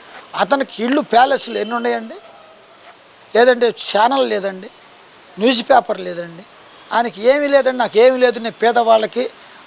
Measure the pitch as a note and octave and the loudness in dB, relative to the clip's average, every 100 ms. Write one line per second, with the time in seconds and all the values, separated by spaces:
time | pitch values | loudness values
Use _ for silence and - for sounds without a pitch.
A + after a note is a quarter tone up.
0 | - - - - F#3+ C#4 C4 - A#3+ D4 | -20 -20 -12 -4 0 0 -2 -6 -2 -2
1 | - A3+ C4+ C4+ - G#3 G#3 A#3+ A#3+ A#3 | 2 2 2 0 -4 -6 -6 -4 -4 -4
2 | A3+ F#4+ - - - - - - - - | -8 -18 -20 -20 -20 -20 -20 -20 -20 -20
3 | _ - - G#3+ B3+ A#3+ A#3+ - - G3+ | _ -20 -2 2 4 2 -2 -2 -4 0
4 | A#3 C4+ A#3+ G#3 G3 F#3 G#3 - - - | 0 0 -2 -4 -6 -10 -16 -20 -20 -20
5 | - - - - A3+ A#3+ A3+ B3+ - F#3+ | -20 -20 -20 -2 0 0 2 2 2 -6
6 | F3+ E3+ E3+ E3+ G#3 - - - - G#3 | -8 -12 -14 -18 -20 -20 -20 -20 -4 -2
7 | A#3+ F#3+ A#3 C#4+ C#4+ C#4 C4 B3+ G#3+ G#3 | -2 0 0 2 2 2 2 -2 0 4
8 | B3+ B3+ B3 A#3 A3+ - A3+ A#3+ A3+ A3 | 4 4 0 0 -8 -2 0 2 4 2
9 | G#3+ A#3+ B3 - - - | 2 -4 -6 -10 -20 -20